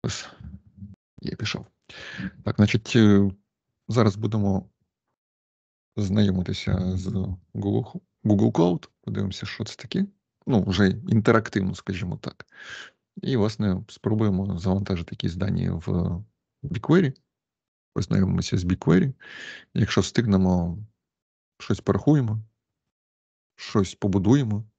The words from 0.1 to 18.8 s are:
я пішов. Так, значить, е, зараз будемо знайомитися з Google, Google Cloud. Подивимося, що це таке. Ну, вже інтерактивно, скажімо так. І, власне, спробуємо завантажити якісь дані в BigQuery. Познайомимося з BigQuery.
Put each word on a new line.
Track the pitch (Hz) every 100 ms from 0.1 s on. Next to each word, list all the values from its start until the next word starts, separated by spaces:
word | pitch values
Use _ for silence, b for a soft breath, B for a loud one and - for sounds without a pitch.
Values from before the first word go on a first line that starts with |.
| B B B B - _ 101 98 95 _ _
я | - -
пішов. | 107 - - _ _ B B B 95 B
Так, | - -
значить, | 107 110 - 117
е, | 107 101 98 95 _ _ _ _ -
зараз | 113 107 98
будемо | 104 107 101 95 - _ _ _ _ _ _ _ _ _ _ _ _ -
знайомитися | 101 101 104 92 90 - - 92 92 92
з | 92 95 95 92 _
Google, | - 101 110 117 185 _ _
Google | 110 101 113
Cloud. | 139 170 175 - _
Подивимося, | - 104 98 - 110
що | -
це | 113 -
таке. | - - 202 _ _ _ -
Ну, | 120
вже | 98 92 98
інтерактивно, | 101 - 113 107 113 110 104 95 95
скажімо | - 90 90 107
так. | - - - B B B B B _ -
І, | - 131
власне, | 104 107 104 92 -
спробуємо | - 104 110 107 92 98 90
завантажити | 92 95 98 90 82
якісь | - - 87
дані | 95 90 90
в | 87 92 92 85 85 107 _ _ _
BigQuery. | 143 120 - 165 151 - _ _ _ _ _ _ _
Познайомимося | - 95 101 92 90 87 -
з |
BigQuery. | 90 92